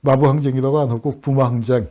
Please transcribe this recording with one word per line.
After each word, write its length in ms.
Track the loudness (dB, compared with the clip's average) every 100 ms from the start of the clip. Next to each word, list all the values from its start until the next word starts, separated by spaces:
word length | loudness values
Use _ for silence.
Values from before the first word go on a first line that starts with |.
마부항쟁이라고 760 | 2 2 4 2 0 -2 0 0
안 120 | 0
하고 300 | -2 -4 -6
부마항쟁 680 | -2 0 0 -2 -2 -2 -2